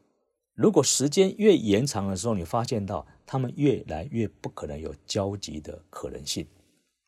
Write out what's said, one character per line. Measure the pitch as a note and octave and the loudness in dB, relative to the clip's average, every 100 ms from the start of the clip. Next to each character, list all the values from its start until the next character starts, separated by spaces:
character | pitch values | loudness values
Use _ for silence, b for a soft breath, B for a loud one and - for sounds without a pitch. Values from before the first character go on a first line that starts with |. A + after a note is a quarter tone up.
| _ _ _ _ _ | _ _ _ _ _
如 | - F3 | 0 4
果 | E3+ | 4
时 | B2+ - C#3 | 4 2 2
间 | E3+ F#3+ - | 4 2 4
越 | G#3 D#3+ | 6 6
延 | G#2+ G2 C#3 | 6 2 2
长 | G#2+ G2 | -2 -4
的 | F#2+ | -2
时 | A#2 | -2
候， | |
你 | G#2 | -2
发 | E2 A#2+ | -2 -2
现 | A#2 A2+ | -2 -4
到 | G2 F2+ b b | -4 -6 b b
它 | - C3 | -8 -4
们 | B2+ - | -4 0
越 | C#3+ G#2+ - | 2 2 -2
来 | D#2 A2 | -8 -6
越 | A#2 G#2+ | -4 -4
不 | - - | -6 -12
可 | - D2+ | -10 -10
能 | C#2+ | -8
有 | D#2 D2 - | -10 -12 -6
交 | G#2+ G2 G2+ | -4 -2 -4
集 | - D2+ | -8 -12
的 | D2+ - - | -12 -16 -18
可 | - - | -14 -12
能 | - D2 | -10 -8
性。 | - D2 _ _ _ _ _ | -8 -8 _ _ _ _ _